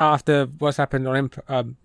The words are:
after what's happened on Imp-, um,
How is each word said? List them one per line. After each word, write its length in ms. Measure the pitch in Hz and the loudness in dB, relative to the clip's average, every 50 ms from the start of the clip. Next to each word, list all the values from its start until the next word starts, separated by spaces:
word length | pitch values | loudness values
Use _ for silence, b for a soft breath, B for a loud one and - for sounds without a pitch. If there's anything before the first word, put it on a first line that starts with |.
after 460 | 160 151 151 135 - 156 147 143 139 127 143 - | 2 4 4 2 2 2 2 2 0 -2 -4 -4
what's 180 | 147 147 139 | -2 -2 0
happened 320 | - 139 - - 131 131 131 | 0 -2 -2 -2 -4 -2 -2
on 80 | 131 | -2
Imp-, 340 | 139 139 131 - - - - | -2 -2 -4 -6 -12 -10 -6
um, 260 | 135 127 120 117 127 - | -4 -4 -4 -6 -10 -16